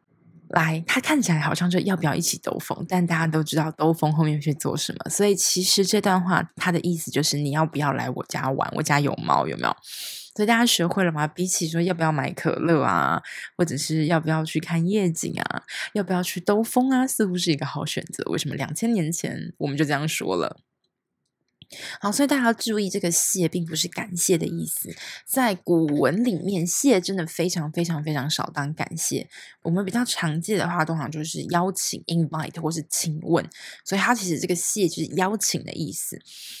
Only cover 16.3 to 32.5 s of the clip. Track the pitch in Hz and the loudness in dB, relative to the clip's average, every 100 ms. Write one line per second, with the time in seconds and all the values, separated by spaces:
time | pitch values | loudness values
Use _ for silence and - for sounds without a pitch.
16.3 | 180 175 208 226 247 262 254 262 - 202 | -4 2 2 2 2 4 2 2 0 0
17.3 | 180 180 151 143 147 160 - - - - | 0 0 0 -2 -6 -6 -6 -8 -8 -4
18.3 | - 143 143 139 156 226 220 156 175 - | -4 -4 -4 -6 -2 0 2 0 -2 -6
19.3 | - 170 - 143 143 147 143 156 - 90 | -6 -10 -6 -4 0 0 0 0 -2 -2
20.3 | 90 62 - _ _ _ _ _ _ _ | -2 -2 -6 _ _ _ _ _ _ _
21.3 | _ _ - - - - - 202 208 285 | _ _ -20 -20 -16 -14 -4 -2 2 4
22.3 | 285 233 226 - 214 196 208 175 170 - | 4 4 2 0 0 0 0 0 2 2
23.3 | 196 165 175 165 160 175 - - 175 - | 2 2 0 -2 -2 -4 -4 -6 0 2
24.3 | 170 165 165 160 - - - - - - | 2 0 -4 -4 -6 -8 -12 -14 -14 -4
25.3 | 262 240 185 - 170 156 147 127 185 247 | 0 2 0 2 4 4 4 4 4 0
26.3 | 175 190 190 175 - 277 196 175 196 160 | 0 -2 -2 0 2 4 4 2 -4 -4
27.3 | - 175 175 151 170 170 156 151 147 139 | -2 -2 -2 -4 -2 -2 -2 -2 -2 -2
28.3 | - - 151 147 156 - 165 - 135 - | -2 -4 -4 -6 -4 -6 -4 -4 -4 -6
29.3 | - - - 165 175 185 240 247 - 165 | -16 -20 -8 -2 -2 0 -2 -2 -2 -2
30.3 | 156 170 202 170 175 156 160 123 156 156 | -2 -2 -2 0 0 0 -2 -4 -6 -6
31.3 | - - 175 185 180 - - - 170 151 | -6 -2 0 0 -2 -4 -6 -2 0 0
32.3 | 156 156 | -2 -6